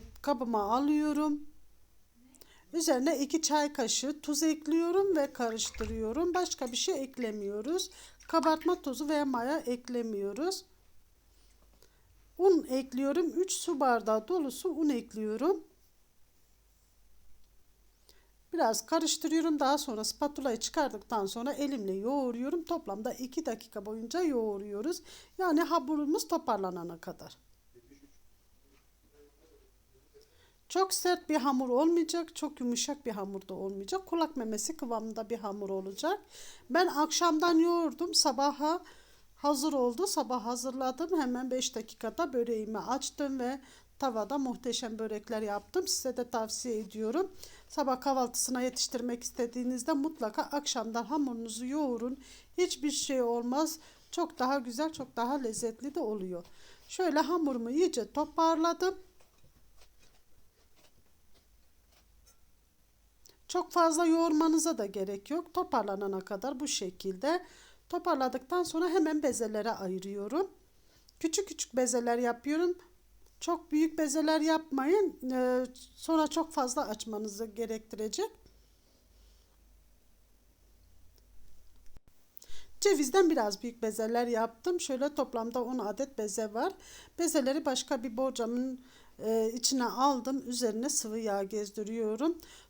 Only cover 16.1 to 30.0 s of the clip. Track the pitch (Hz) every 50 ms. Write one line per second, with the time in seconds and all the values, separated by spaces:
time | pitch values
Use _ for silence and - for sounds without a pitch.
16.1 | _ - - _ _ _ _ _ _ _ _ _ _ _ _ _ _ _ - -
17.1 | - - - - - - - - - - - _ _ _ _ _ _ _ _ -
18.1 | - - _ _ _ _ _ _ - 330 285 226 220 - - - 320 330 320 302
19.1 | - - - 302 311 330 311 330 302 277 277 262 294 285 - 277 220 214 220 -
20.1 | - - 294 294 294 285 269 269 226 226 - - - 330 285 254 - 202 - -
21.1 | 240 214 196 196 - 233 233 285 294 - 285 277 277 240 202 190 185 196 202 240
22.1 | 277 285 262 247 233 233 254 285 339 339 320 - 339 320 330 - 196 208 220 254
23.1 | - - 262 254 - 330 311 277 226 220 - - - 214 196 214 214 226 226 233
24.1 | 302 349 370 311 269 233 220 214 202 196 208 208 202 202 220 320 349 - - -
25.1 | - - - - _ - 370 359 302 320 339 285 339 330 262 262 311 294 294 277
26.1 | 320 466 - - 349 320 320 254 220 196 190 185 180 175 170 175 170 165 - 185
27.1 | 160 - 160 160 - - _ _ - _ _ _ - 359 - - 277 277 277 -
28.1 | - - - - _ _ _ _ _ _ _ _ _ _ _ _ _ _ _ _
29.1 | _ - 143 - _ _ _ - - - - _ _ _ _ _ _ -